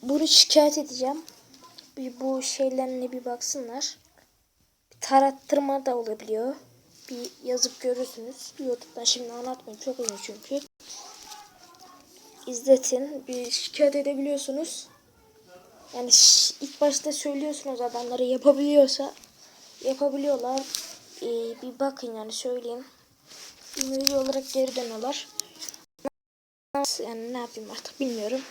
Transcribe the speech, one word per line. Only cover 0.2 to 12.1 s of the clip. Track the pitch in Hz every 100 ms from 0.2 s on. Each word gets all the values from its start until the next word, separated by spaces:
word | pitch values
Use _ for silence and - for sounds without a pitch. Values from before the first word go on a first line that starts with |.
| 311
şikayet | - - 311 294 302
edeceğim. | 285 247 254 302 320 - - - - - - -
Bir | 254 247
bu | 262 262
şeylerine | 254 - 269 262 262 254 254
bir | 254 247
baksınlar. | 240 - 294 240 247 - - _ _ _ _ _ _ _ _ _ _
Tarattırma | - 269 277 269 - 285 277 277 269
da | 247
olabiliyor. | 226 220 214 214 240 294 - _ _ - -
Bir | 247 240 -
yazıp | 254 247 247 -
görürsünüz. | 254 247 254 233 226 262 - -
YouTube'dan | 269 240 - -
şimdi | 240 240 240
anlatmayayım. | 240 247 254 - 214 -
Çok | 262
uzun | 233 202
çünkü. | - 214 - 277 - _ - - - - - 415 403 381 349 349 370 - -